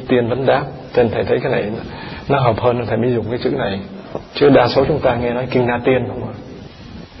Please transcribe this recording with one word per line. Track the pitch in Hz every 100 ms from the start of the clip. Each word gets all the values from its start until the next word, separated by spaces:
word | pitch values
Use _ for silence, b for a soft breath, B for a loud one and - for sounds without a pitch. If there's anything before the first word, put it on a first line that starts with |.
| 127
Tiên | 127 117
Vấn | 98 127
Đáp. | 131 143 - -
Cho | 123
nên | 117
thầy | 113
thấy | 101 127
cái | 135
này | 110 104 113 - B B B -
nó | 139
hợp | 123 104
hơn, | 123 120 107
thầy | 113
mới | 123
dùng | 120 101
cái | 120
chữ | 127
này. | 139 107 95 - - - - -
Chứ | - 143
đa | 131 120
số | 135
chúng | 139 147
ta | 131 120
nghe | 120
nói | 120 127
kinh | 131 120
Na | 120
Tiên | 131 127 110
không | -
ạ? | - - - - - - - - - -